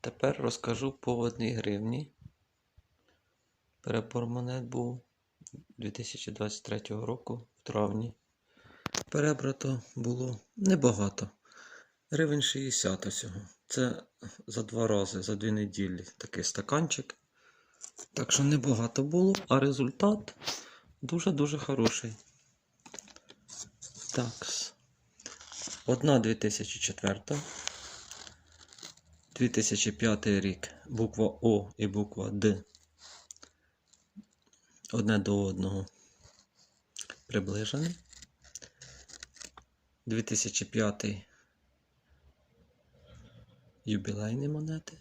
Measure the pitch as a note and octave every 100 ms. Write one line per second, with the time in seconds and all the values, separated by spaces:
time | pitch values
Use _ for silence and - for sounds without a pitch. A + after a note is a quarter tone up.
0 | B2 - C3 C#3 A#2+ - B2 A2+ C3+ -
1 | - A#2+ A#2+ A#2 A2+ A2 G#2 G2+ A2 B2+
2 | D3 _ - _ _ _ _ - _ _
3 | _ _ _ _ _ _ _ _ - A2+
4 | A2 B2 A#2+ B2 B2 B2+ A#2+ B2 A#2+ B2+
5 | _ _ _ _ - - - - G#2 -
6 | G#2+ - - G#2+ G#2+ - - A2 - G#2+
7 | A#2 B2 - A#2 A2+ _ - G#2 G#2 G#2+
8 | A#2 - _ _ _ _ - - - -
9 | - D3+ D3+ C#3 C3+ C3+ C3+ C3 - -
10 | A#2+ B2 B2+ A#2 _ - F#3+ F#3 B2 G#2
11 | G2+ - - _ _ - - - - _
12 | _ D3 D#3 D3 B2+ C3+ C3+ - G2 F#2+
13 | G2+ - A#2 F#2+ G2+ - _ - B2+ -
14 | - _ - - - A2+ G#2+ A2+ A2+ G2+
15 | F#2+ G2 F#2 G#2 G#2+ G#2+ G2+ F#2+ G2 F2+
16 | F#2 - - F#2 F2 - G2+ D3 D#3+ -
17 | - - _ _ - _ _ _ - -
18 | - - B2 - C#3 D3 C3 A2 A#2 -
19 | C#3+ E3+ F#3+ F#3+ - C3 C#3 C3 C3 -
20 | G3+ G#3+ - - - - - - _ _
21 | B2 E3+ D3+ C#3+ C#3+ D3+ - C3+ A2+ -
22 | A#2 A2 - _ _ _ _ _ - -
23 | - - _ - _ - - _ - -
24 | - - A#2+ - - - - _ _ _
25 | _ _ - - - - - - - B2+
26 | D3 C3+ A2 A2 G#2+ - G#2 - - -
27 | G2 G2 - D3 - - - - - -
28 | - - - - _ - - - - -
29 | _ - _ - B2 G#2+ A2 G#2 A2 G#2
30 | A2+ G#2+ A2 G2 G2 F2+ - - - A#2
31 | A2+ - A2 - A#2 G#2 G2 - G#2 G2+
32 | G#2 - G#2 G2+ G#2+ G2 - - _ _
33 | - - _ - - _ _ _ _ _
34 | _ - - _ _ _ _ _ - A#2
35 | G#2+ G#2+ F#2+ G2+ G2 F#2 F#2+ F#2+ F#2+ _
36 | _ _ - _ _ _ _ _ _ -
37 | - - - G#2 F#2+ G2+ G#2+ C#3 E3 F3
38 | _ - - _ - - - _ - -
39 | - - - - - - _ _ _ _
40 | - A2+ A2+ G#2+ G#2 - - A2 G#2+ G2+
41 | G#2 G2 - _ _ _ _ _ _ _
42 | _ _ - _ _ _ _ _ _ _
43 | - - - - - _ _ _ - G#2
44 | F#2+ G#2 G#2+ A#2+ C#3+ D3+ D#3 D#3+ - D#3